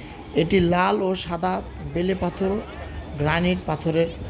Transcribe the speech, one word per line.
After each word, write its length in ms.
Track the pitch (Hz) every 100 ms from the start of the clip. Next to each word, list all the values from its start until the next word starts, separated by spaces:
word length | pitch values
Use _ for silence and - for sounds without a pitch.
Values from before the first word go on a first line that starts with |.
| - - -
এটি 260 | - 165 190
লাল 420 | 170 175 185 208
ও 120 | 185
সাদা 480 | 185 - 170 185 190 - - 143
বেলে 200 | 156 180
পাথর, 420 | 185 175 - 190 208 - - - - - 143
গ্রানাইট 400 | 151 165 180 180 -
পাথরের 400 | 156 165 160 165 - -